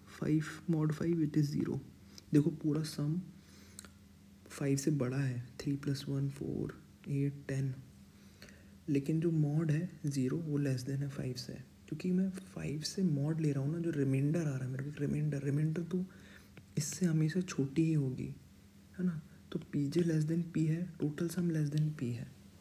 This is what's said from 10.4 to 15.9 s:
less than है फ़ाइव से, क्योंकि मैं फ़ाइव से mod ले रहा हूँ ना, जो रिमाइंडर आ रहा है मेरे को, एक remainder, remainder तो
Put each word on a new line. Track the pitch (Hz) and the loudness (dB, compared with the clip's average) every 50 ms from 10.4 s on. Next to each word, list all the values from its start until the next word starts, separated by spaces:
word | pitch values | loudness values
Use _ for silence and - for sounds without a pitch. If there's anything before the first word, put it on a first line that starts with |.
| 170 151 147 143 | -2 0 0 0
less | 143 139 131 120 120 | 2 0 0 -2 -2
than | 135 139 139 | -4 -4 -2
है | 143 143 | -4 -4
फ़ाइव | 135 - 139 127 123 | -4 -4 -6 -4 -6
से, | - - - - - 131 - - - - - | -6 -8 -10 -10 -12 -14 -16 -20 -20 -12 -10
क्योंकि | 156 151 - 185 180 | -8 -4 0 2 2
मैं | 180 190 190 | 2 2 2
फ़ाइव | 185 - - - - 160 156 156 143 156 151 | -2 -6 -10 -12 -10 -6 -4 -4 -4 -4 -4
से | - - 202 190 | -4 -2 0 2
mod | 175 147 139 139 156 160 160 | 2 2 2 2 0 0 2
ले | 160 147 135 | 2 2 2
रहा | 135 135 | 2 0
हूँ | 143 160 | 0 -2
ना, | 170 | 0
जो | 165 170 | -2 0
रिमाइंडर | 151 143 139 135 135 135 139 147 165 175 | 0 2 2 4 4 4 4 4 2 2
आ | 160 151 | 0 0
रहा | 135 131 127 | -2 -2 -4
है | 127 | -4
मेरे | 131 131 135 | -4 -4 -6
को, | 147 | -6
एक | 147 143 | -4 -4
remainder, | 143 143 143 147 151 151 143 139 135 | -2 0 0 0 0 0 0 0 0
remainder | 147 143 147 156 160 156 180 165 | 0 2 2 2 2 0 0 -2
तो | - | -2